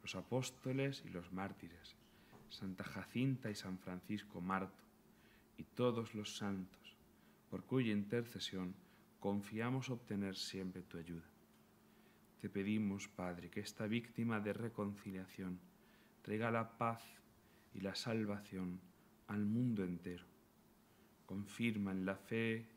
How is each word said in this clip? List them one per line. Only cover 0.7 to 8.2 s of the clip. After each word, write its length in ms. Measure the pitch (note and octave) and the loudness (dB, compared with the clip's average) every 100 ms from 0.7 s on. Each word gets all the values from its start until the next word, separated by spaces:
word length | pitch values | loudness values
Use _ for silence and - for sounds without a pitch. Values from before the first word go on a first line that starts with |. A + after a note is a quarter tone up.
| C3+ C#3 C3+ - | 2 2 -2 -6
y 40 | |
los 240 | F2+ F2 | -8 -4
mártires, 640 | F#2 G2 - F2 E2+ - - - - - - - | -4 -4 -6 -12 -14 -18 -20 -20 -20 -20 -20 -16
Santa 380 | - F#2+ F#2 F#2+ | -8 -6 -4 -6
Jacinta 680 | G2 F#2 A#2+ C3+ B2+ A2 | -6 -2 2 4 4 0
y 40 | G#2 | -4
San 220 | F#2+ F#2 | -4 -6
Francisco 640 | F#2 F2+ - G#2 - F#2 | -4 -6 -2 -4 -4 -4
Marto, 420 | F2 F#2+ F#2+ - - - - - - - - - | 2 2 2 -6 -20 -20 -20 -20 -20 -20 -18 -14
y 60 | - | -6
todos 500 | - B2 A2+ A2+ G#2+ | 2 4 4 0 -4
los 220 | G#2 - | -4 -2
santos, 580 | G2+ G2 F#2 - - - - - - - - | 0 0 -2 -10 -20 -20 -20 -20 -20 -20 -8
por 160 | F#2 - | -6 0
cuya 260 | C3 A#2 | 2 4
intercesión 840 | G#2 G2+ A#2+ | 2 2 0